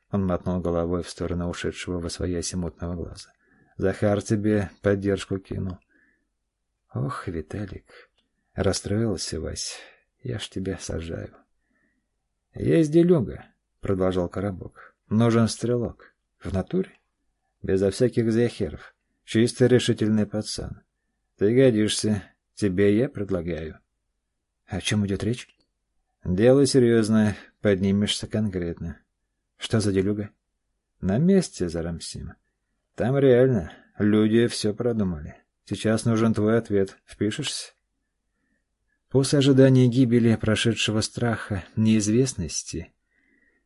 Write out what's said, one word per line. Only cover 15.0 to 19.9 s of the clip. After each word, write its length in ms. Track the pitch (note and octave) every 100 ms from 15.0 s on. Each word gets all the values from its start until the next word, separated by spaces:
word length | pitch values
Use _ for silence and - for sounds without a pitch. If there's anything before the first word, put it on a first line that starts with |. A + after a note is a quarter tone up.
| _
"Нужен 380 | G#2+ A#2 A2+ A2+
стрелок". 640 | - A#2 B2 A#2 - - _ _ _
"В 140 | -
натуре?" 380 | F#2+ - F3+ - _ _ _ _ _ _ _
"Безо 280 | - F#2+ G2
всяких 420 | - B2 A#2+ A2+
захеров. 600 | A2 A#2+ - F2+ D#2 - _ _ _
Чисто 440 | - A2 A#2 - B2
решительный 600 | B2 A#2+